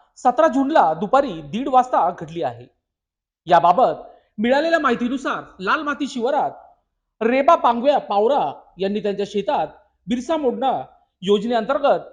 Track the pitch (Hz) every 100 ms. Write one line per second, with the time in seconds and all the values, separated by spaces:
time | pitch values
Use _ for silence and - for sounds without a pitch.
0 | _ - - 247 320 247 269 311 180 160
1 | 196 262 285 165 147 185 285 254 247 269
2 | 175 180 151 170 143 117 127 _ _ _
3 | _ _ _ _ - 170 170 180 214 -
4 | - - _ - 233 277 320 330 285 240
5 | 240 262 294 196 - - 185 277 294 285
6 | 269 254 233 294 147 - - _ _ _
7 | _ - 220 254 277 330 285 240 254 285
8 | - 202 220 277 156 131 _ - 190 208
9 | 202 196 202 208 196 262 - - _ _
10 | - 247 247 320 277 208 262 175 131 _
11 | _ _ 180 208 220 240 214 285 277 180
12 | -